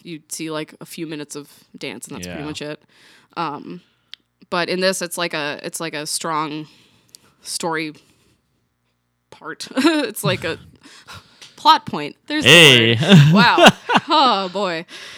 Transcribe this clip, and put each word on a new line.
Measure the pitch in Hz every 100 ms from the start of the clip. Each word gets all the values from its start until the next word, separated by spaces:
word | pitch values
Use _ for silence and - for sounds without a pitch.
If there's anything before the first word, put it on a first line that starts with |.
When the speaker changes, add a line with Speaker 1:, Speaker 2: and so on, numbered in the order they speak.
Speaker 1:
you'd | 175 156 _
see, | - 160
like, | 156 156 -
a | 165
few | - 160
minutes | 156 147 147
of | 143 _ _ -
dance, | 139 110 -
and | 131
that's | 90
pretty | 113
Speaker 2:
Yeah. | 147
Speaker 1:
much | 151
it. | 147 151 _ _ _ _ _ -
Um, | 160 143 - 175 _ _ _ - _ _ _
but | 185 170
in | 185
this, | 185 190
it's | 175 180
like | 170
a, | 160 147 139
it's | 170 -
like | 165
a | 151 151
strong | - 170 156 156 151 151 _ _ _ _ _ _ _
story | - - 175 160 156 147 _ _ _ _ _ _ _ _ _ _ _ _ _
part. | - 156 156 -
<laughs> | 262
It's | 294 311 269 226
like | 202 185
a | 165 - - _ - - -
Speaker 2:
<laughs> | - _ _ - -
Speaker 1:
plot | 294 311 -
point. | 175 147 - -
There's | 302
Speaker 2:
Hey. | 262 170 156 123 113
Speaker 1:
the | 117 156
word. | 185 147
Speaker 2:
<laughs> |
Speaker 1:
Wow. | 190 233 202 339 - - 453 -
Oh, | 320 262 202 185
boy. | 180 196 165 180 - -